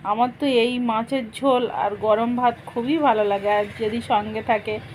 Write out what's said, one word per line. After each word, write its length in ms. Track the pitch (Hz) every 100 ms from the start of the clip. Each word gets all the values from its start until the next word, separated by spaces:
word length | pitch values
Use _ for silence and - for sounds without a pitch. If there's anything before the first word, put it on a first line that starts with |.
আমার 260 | 190 214 247 240
তো 60 | 294
এই 340 | 247 233 247
মাছের 440 | 247 220 226 277 226
ঝোল 380 | - 269 247 240
আর 220 | - 202 202
গরম 400 | 208 214 233 240
ভাত 200 | 247 240 -
খুবই 320 | - 240 320
ভালো 260 | 294 220
লাগে, 260 | 208 202 202
আর 160 | 208 208 202
যদি 220 | 220 233
সঙ্গে 400 | 233 220 214 214
থাকে 380 | 220 220 208 214 -